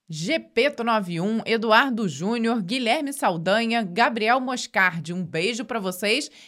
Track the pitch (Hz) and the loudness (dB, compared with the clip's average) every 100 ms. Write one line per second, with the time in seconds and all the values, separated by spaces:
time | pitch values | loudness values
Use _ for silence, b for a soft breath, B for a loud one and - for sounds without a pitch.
0 | _ 156 175 330 330 - 277 285 233 220 | _ -8 -2 -2 -2 0 0 0 0 0
1 | 180 170 196 226 - 226 226 220 277 240 | 0 -2 -2 -2 0 0 6 6 6 0
2 | 202 131 185 240 226 240 175 262 240 311 | -2 -2 -2 0 0 0 -2 -2 0 0
3 | 277 285 226 165 170 214 226 233 196 175 | -2 -2 -2 0 2 2 2 0 -2 2
4 | 254 233 214 262 254 254 - 208 190 170 | 2 2 2 2 0 -6 -4 2 2 0
5 | 156 175 180 160 185 220 - 233 185 185 | -6 -6 -4 -2 -2 -2 -6 -4 -4 -2
6 | 208 240 294 B | 0 0 -2 B